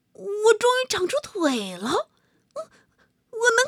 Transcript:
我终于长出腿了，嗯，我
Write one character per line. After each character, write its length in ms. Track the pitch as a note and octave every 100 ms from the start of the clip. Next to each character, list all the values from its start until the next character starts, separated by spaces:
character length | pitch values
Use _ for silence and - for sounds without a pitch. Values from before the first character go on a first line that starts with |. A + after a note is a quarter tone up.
| _
我 420 | - F#4+ G#4 G#4+ G#4+
终 120 | A#4+ B4+
于 60 | B4+
长 200 | - F#4
出 80 | C5+
腿 540 | - G4+ D4+ A#3+ F#3+ F3+
了， 320 | A3 G4+ - _ _ _ _
嗯， 160 | D5+ D#5+ _ _ _ _ _ _
我 80 | A4 A#4 A#4